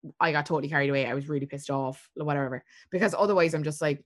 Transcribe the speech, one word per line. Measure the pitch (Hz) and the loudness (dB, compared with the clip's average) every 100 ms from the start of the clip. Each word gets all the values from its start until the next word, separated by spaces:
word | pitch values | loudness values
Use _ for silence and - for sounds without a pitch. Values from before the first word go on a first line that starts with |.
| - - | -20 -2
I | 165 | 0
got | 151 147 | 2 0
totally | 156 143 | -2 0
carried | 147 139 | 0 2
away. | 139 127 | 2 0
I | |
was | 131 143 | -2 -4
really | 147 143 | -4 -4
pissed | 139 - | -10 -4
off," | 139 131 135 - - | -4 -2 -6 -14 -8
whatever. | 151 143 135 127 - - - | -2 -2 -2 -6 -12 -20 -6
Because | 185 202 - | 0 0 2
otherwise | 208 196 170 | 4 4 4
I'm | 160 151 | 2 -4
just | 151 | -2
like, | 156 143 | -2 -2